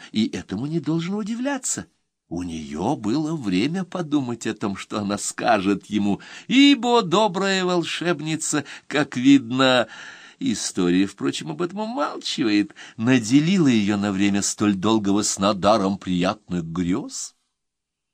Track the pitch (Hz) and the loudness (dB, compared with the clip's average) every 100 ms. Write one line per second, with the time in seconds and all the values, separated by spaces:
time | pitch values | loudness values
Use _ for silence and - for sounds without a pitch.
0 | - 107 - 92 - 92 143 165 139 165 | -4 -2 -2 -2 -8 -8 -4 -4 -2 -2
1 | 170 208 208 233 269 269 - - 85 _ | -2 -6 -6 -6 -4 -4 -6 -8 -10 _
2 | _ _ - 85 90 80 71 73 104 143 | _ _ -10 -8 -6 -8 -8 -4 -2 -2
3 | 104 143 151 160 104 90 139 185 180 185 | -2 -2 -2 -4 -2 0 0 -2 -6 -8
4 | 156 147 123 117 113 107 107 95 - 110 | -2 -2 -2 -6 -6 -4 -4 -6 -6 -4
5 | 101 101 - - - 107 95 95 - 104 | -4 -4 -6 -4 0 2 2 0 0 -2
6 | 101 95 - - - 247 285 269 240 240 | 0 -2 -6 -18 0 6 6 6 4 2
7 | 185 190 214 185 196 190 180 180 156 - | 4 2 2 0 0 0 0 0 -2 -4
8 | 170 151 156 160 - 151 - - - 147 | -2 -2 -2 -4 -2 -4 -4 -16 -6 -2
9 | 143 131 131 139 113 127 131 127 110 - | -2 2 6 6 6 2 4 4 2 -6
10 | - - - - - 101 - - 87 90 | -18 -20 -20 -8 -4 -4 -4 0 2 4
11 | 98 - 139 135 151 151 175 196 220 262 | 2 -2 -6 -4 -8 -8 -6 -6 -8 -6
12 | 302 330 - - 117 104 98 - - - | -6 -6 -8 -2 2 2 0 -6 -20 -4
13 | 113 131 107 139 160 196 143 113 101 104 | 2 2 4 2 4 4 4 4 2 0
14 | 104 95 101 101 95 - 107 95 101 113 | 0 2 2 2 -2 0 0 2 2 0
15 | 98 101 101 - 98 101 101 110 98 98 | 2 0 0 0 0 2 2 4 2 -2
16 | 95 90 92 107 - 90 82 82 87 110 | -2 0 0 -2 -6 -6 -6 -4 -2 -2
17 | 269 - - _ _ _ _ _ _ _ | -4 -12 -14 _ _ _ _ _ _ _
18 | _ | _